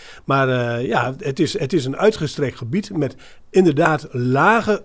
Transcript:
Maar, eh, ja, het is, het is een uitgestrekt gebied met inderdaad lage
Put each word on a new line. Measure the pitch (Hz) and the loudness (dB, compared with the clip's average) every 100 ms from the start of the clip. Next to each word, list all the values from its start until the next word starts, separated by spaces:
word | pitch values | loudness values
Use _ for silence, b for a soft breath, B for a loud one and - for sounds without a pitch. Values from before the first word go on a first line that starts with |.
| B B - | B B -2
Maar, | 139 131 | 0 2
eh, | 127 120 120 135 | 0 -2 -2 -2
ja, | 123 120 135 | -2 -2 -4
het | 139 131 | -6 -2
is, | 147 - | -2 -2
het | 139 | -2
is | 175 131 | -2 -2
een | - | 0
uitgestrekt | 202 214 151 - 131 - | 2 2 -4 -4 -6 -6
gebied | 113 180 - 180 | -6 -4 -4 -4
met | 131 - B B - | -4 -6 B B -2
inderdaad | 185 180 139 160 151 - | 2 4 4 2 0 -4
lage | 123 123 135 175 226 208 208 | -4 0 4 4 4 2 -2